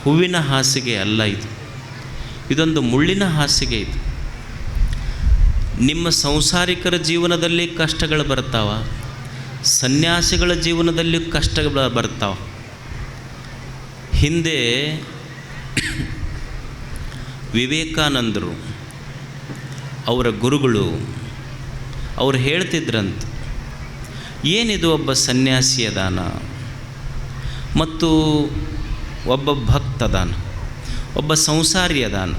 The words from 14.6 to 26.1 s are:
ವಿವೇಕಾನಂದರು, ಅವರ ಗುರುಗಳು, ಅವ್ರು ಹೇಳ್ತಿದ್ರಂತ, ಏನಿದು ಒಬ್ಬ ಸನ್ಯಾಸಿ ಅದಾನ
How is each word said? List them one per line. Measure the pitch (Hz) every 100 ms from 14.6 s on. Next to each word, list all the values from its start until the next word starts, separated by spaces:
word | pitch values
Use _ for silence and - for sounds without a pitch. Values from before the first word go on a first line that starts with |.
| 120 123 147 156 - - - - - - - - - - - - - - - - - - - - - - - - -
ವಿವೇಕಾನಂದರು, | 113 127 156 160 - 151 135 117 101 90 85 - 95 - - - - - - - - - - - - -
ಅವರ | 120 120
ಗುರುಗಳು, | 104 120 143 131 110 92 80 - - - - - - - - - - - -
ಅವ್ರು | 131 127
ಹೇಳ್ತಿದ್ರಂತ, | 131 165 185 165 160 - 190 - - - - - - - - - - - - - 147
ಏನಿದು | 196 233 196 165
ಒಬ್ಬ | 156 135
ಸನ್ಯಾಸಿ | 131 - 127 131 131 123 131 110
ಅದಾನ | 95 95